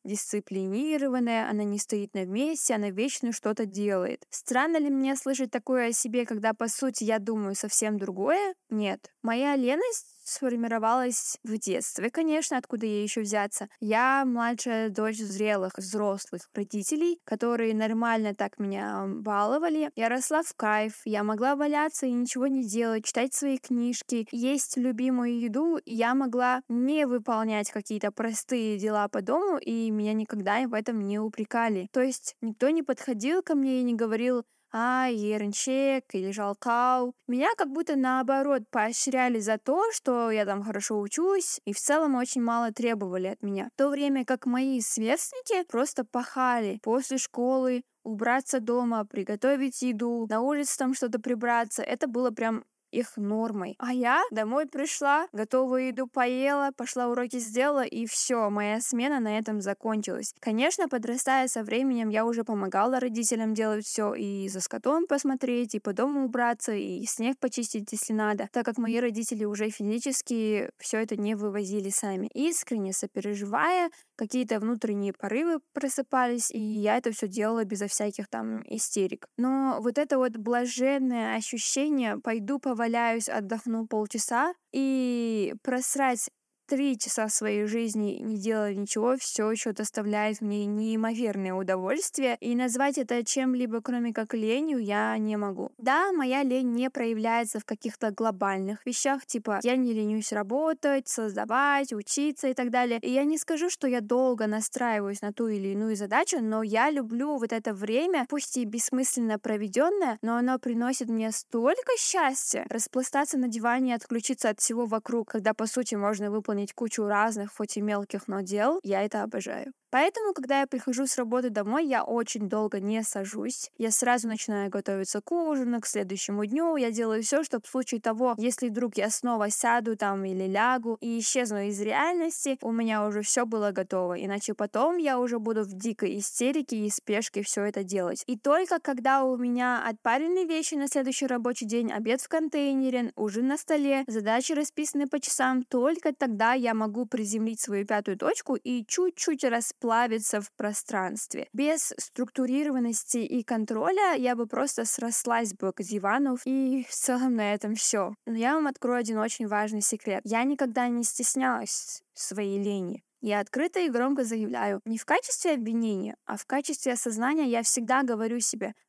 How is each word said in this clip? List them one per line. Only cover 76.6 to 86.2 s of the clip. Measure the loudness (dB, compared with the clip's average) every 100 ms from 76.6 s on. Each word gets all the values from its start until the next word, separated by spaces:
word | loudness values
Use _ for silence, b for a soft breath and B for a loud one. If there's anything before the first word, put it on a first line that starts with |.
| -4 0 2 2
это | 0
всё | -2 -4
делала | -2 0 0 -2
безо | -4 -4
всяких | -2 -2 -4 -6
там | -6 -4 -6 -6
истерик. | -4 -2 0 0 -2 -10 -2
Но | 0 2 2 0
вот | 0 0
это | 2 2
вот | 2 0
блаженное | 0 0 0 2 2 2 2 0 0 -2
ощущение | -4 -4 -2 0 2 2 0 -2
"пойду | -2 -4 -2 -2
поваляюсь, | -2 0 0 2 2 0 -2
отдохну | -4 -2 -4 -2 -2 -2
полчаса" | -2 -2 -2 0 2 0 -2 _
и | -2 0 2 0 0 0 0 -2 -2
просрать | -4 -2 0 2 2 2